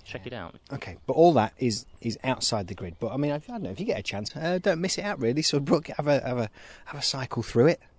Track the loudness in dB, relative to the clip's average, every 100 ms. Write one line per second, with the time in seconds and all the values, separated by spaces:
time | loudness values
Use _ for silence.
0 | -16 -14 -12 -12 -12 -16 _ -12 -10 -10
1 | -2 6 8 8 4 0 -2 -2 -8 -8
2 | -6 -4 -2 0 0 -2 -4 -8 -10 -6
3 | -4 -2 -2 -2 -8 -8 -8 -6 -4 -4
4 | -4 -6 -8 -6 -2 0 2 0 0 -2
5 | -4 0 0 2 0 0 2 0 0 -4
6 | 2 2 2 -2 -4 -8 -20 -20 -14 -6
7 | -4 -4 -4 -4 0 4 6 4 -6